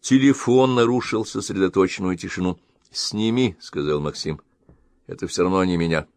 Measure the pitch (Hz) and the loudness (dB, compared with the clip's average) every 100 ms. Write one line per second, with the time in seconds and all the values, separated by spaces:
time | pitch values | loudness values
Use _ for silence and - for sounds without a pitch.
0 | - 135 135 135 - 123 131 123 117 123 | 4 4 4 2 2 4 4 4 2 2
1 | - 110 110 - 98 98 95 98 95 - | -2 -4 -4 -8 -6 0 0 4 2 0
2 | 92 90 95 - 90 90 _ _ _ - | -4 -4 -6 -4 -4 -4 _ _ _ -10
3 | - 104 110 117 127 87 - - 73 76 | -8 -2 0 2 0 -2 -12 -6 -2 -2
4 | 73 - - 76 _ _ _ _ _ _ | -4 -6 -8 -8 _ _ _ _ _ _
5 | _ 90 90 - 90 95 92 87 85 80 | _ -12 -10 -2 0 2 0 0 0 -2
6 | 76 | -4